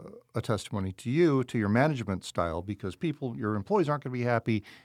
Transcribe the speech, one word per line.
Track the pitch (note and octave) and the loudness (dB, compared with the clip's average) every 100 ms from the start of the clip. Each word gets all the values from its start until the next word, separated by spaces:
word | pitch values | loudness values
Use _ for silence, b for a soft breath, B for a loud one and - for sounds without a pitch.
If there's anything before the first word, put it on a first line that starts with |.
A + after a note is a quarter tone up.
| - - _ | -12 -20 _
a | A2+ | -6
testimony | - G#2 - G2+ F#2+ | -2 -2 -2 -4 -4
to | F#2+ A#2+ | -6 -2
you, | C#3+ E3+ C#3 | 4 4 4
to | B2 A#2+ | 0 0
your | G2+ | 2
management | A2+ D3+ C3+ G#2 F#2 | 4 4 0 -2 -4
style, | - - E2+ E2 | -4 -2 -2 -2
because | F#2+ G2 G2 - | -6 -6 -8 -4
people, | E3+ - C3 A#2 | -4 -4 -6 -4
your | G#2+ | -2
employees | G#2+ G2 G#3 D3 | -2 0 2 2
aren't | D3 | 0
gonna | C3 | -2
be | B2+ | -2
happy | A#2+ A#2 A#2+ A2 B B | 2 2 2 0 B B